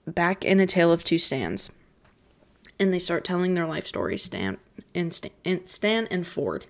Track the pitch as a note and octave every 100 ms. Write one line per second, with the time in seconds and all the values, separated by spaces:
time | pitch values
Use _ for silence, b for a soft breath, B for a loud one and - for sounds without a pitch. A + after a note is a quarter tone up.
0 | - E3 E3+ F#3+ - F#3+ F#3+ F#3+ E3+ E3
1 | - E3 - C3+ F2 F#2+ - - _ _
2 | _ _ _ _ _ _ - - F#3+ F3+
3 | F3 E3+ E3+ F3+ F3+ F3+ E3 D#3 - -
4 | - - - F#2 F#2+ - _ - - F3
5 | E3+ - - - - F#3 - - G#3 A3+
6 | A3+ F3+ E3+ - A#2+ D2+